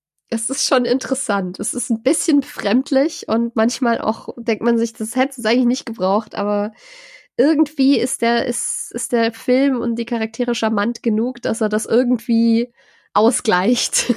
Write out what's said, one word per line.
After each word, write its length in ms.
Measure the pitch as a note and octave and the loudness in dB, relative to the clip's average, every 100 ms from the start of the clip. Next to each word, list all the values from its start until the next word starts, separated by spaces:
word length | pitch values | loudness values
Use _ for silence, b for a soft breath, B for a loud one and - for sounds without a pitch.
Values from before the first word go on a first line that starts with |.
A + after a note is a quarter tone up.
| _ _ - | _ _ -8
es 200 | A3+ - | -6 -4
ist 160 | C4+ - | -4 0
schon 180 | B3+ A#3+ | 2 2
interessant. 720 | B3+ - C4 - G3+ F#3 F#3 | 0 -2 -4 -2 -2 -2 -6
Es 140 | G#3+ | -8
ist 160 | A#3 - | -6 -4
ein 120 | A3 | -2
bisschen 360 | C4+ D#4+ - C#4+ | 0 0 2 0
befremdlich 840 | - - G#3 A#3+ - C4+ D#4 - - | 0 -4 0 0 2 2 0 -2 -4
und 280 | A3+ A#3 A3 | -2 0 0
manchmal 440 | A#3 - A#3+ A3+ | 0 0 0 0
auch 300 | - A3 - - | -2 -4 -6 -8
denkt 260 | A#3 G#3+ | -4 0
man 140 | A#3+ A#3 | 2 2
sich, 160 | A3+ | 0
das 220 | - A3 B3+ | -4 -6 -2
hätte 240 | C#4 - | -2 -2
es 40 | A3 | 0
eigentlich 200 | B3+ A#3+ | 2 2
nicht 200 | B3+ - | 0 -4
gebraucht, 480 | A3+ F#3 G#3 A3 - | -4 0 0 -2 -4
aber 360 | G3+ G#3 G#3 - B B B B B - | -2 0 -2 -6 B B B B B 0
irgendwie 640 | C#4+ D4+ D#4 - C4+ C#4 | 2 4 2 2 2 2
ist 220 | B3 - | 0 -2
der, 240 | A#3 A#3 - | 0 0 -2
ist, 460 | A#3 - - - | -4 -6 -8 -8
ist 180 | B3 - | -10 -2
der 200 | A#3 A3+ | 0 0
Film 480 | A3+ - B3+ C#4 B3 | -2 0 2 4 0
und 140 | A#3 A3+ | -2 -4
die 80 | A3+ | -4
Charaktere 500 | A#3 A3 - A#3+ A#3+ | -4 -4 -4 -4 0
charmant 480 | A3 G#3 G#3+ A#3 | 0 0 -2 -2
genug, 380 | A#3 G#3+ A#3+ B3+ | -2 0 -2 -4
dass 200 | - A3+ | -4 -2
er 80 | G#3+ | -2
das 160 | G#3+ - | -2 0
irgendwie 840 | A#3+ B3 A#3+ - A3+ A#3 A3+ A#3+ b b b b | 2 2 0 0 2 4 2 0 b b b b
ausgleicht. 1000 | G#3 A3+ A3 - F3+ G3 B3 - - - | 2 2 2 2 2 2 0 0 -2 -2